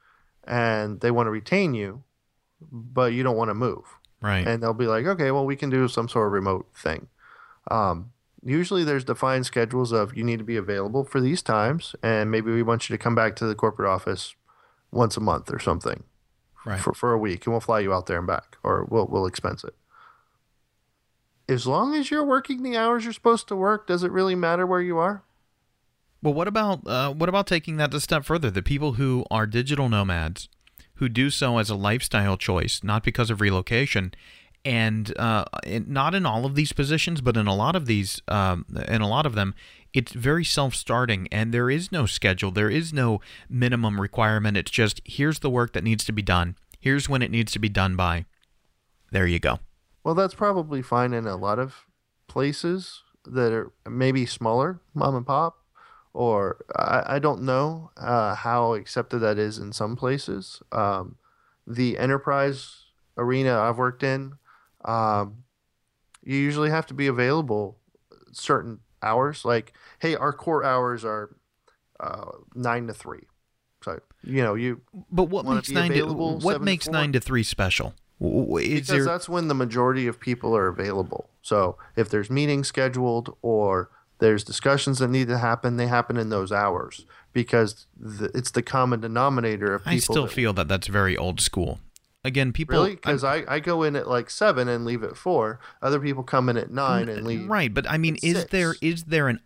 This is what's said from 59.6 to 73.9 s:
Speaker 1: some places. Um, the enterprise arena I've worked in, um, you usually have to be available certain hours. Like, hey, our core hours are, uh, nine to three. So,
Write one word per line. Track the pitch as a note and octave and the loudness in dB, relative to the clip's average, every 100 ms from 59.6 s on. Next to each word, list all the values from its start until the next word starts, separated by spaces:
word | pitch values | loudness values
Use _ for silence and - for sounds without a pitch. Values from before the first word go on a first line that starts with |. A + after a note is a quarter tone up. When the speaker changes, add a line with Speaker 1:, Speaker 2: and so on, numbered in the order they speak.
| G2+ | -8
Speaker 1:
some | - G#2+ A#2+ | -6 -6 -4
places. | B2+ C#3 - - - - - | -2 -2 -4 -8 -10 -16 -8
Um, | - G2+ G2 F#2 - _ _ _ _ - | -2 0 -2 -6 -14 _ _ _ _ -10
the | A#2 B2+ - | -2 0 0
enterprise | B2+ C#3 C#3 C#3 C#3 C3 - - _ _ _ - | 0 0 0 0 0 -2 -10 -20 _ _ _ -4
arena | A#2+ B2+ C3+ A#2 | 0 2 2 2
I've | A2+ A#2 | 2 2
worked | B2+ B2+ | 0 0
in, | C#3 C3+ C3+ C#3+ _ - _ _ - | -2 -2 -6 -16 _ -20 _ _ -4
um, | A2+ A2 G#2 G2+ A2 - _ _ _ _ _ _ _ | 0 2 0 -2 -8 -20 _ _ _ _ _ _ _
you | - C#3 | -4 0
usually | C#3+ D3 D3+ | 0 2 0
have | D#3+ D#3 | 0 -2
to | C#3 | -2
be | C#3 | 0
available | B2 B2 D#3 C#3+ G#2+ G2 - _ _ _ - _ | 2 2 2 0 -2 -4 -8 _ _ _ -20 _
certain | B2 - C3+ F#2+ A2 _ _ | -8 0 0 0 -12 _ _
hours. | G#2+ A2+ C#3 D3+ - | -2 0 0 -2 0
Like, | A#2 A2 - - - | 0 -2 -14 -20 -6
hey, | D#3+ D#3 | -4 -2
our | C#3 | -2
core | C#3 - D#3 | -2 -2 0
hours | C3+ B2+ B2 A#2+ A2 | 2 0 0 -2 -6
are, | G#2+ G#2 - _ _ _ _ _ - | -6 -8 -16 _ _ _ _ _ -12
uh, | - - - - - B2 | -10 -10 -12 -16 -16 -6
nine | A#2+ A#2+ A#2 | -4 -2 -4
to | |
three. | G#2+ - - - _ _ _ _ _ | -10 -14 -16 -18 _ _ _ _ _
So, | - | -12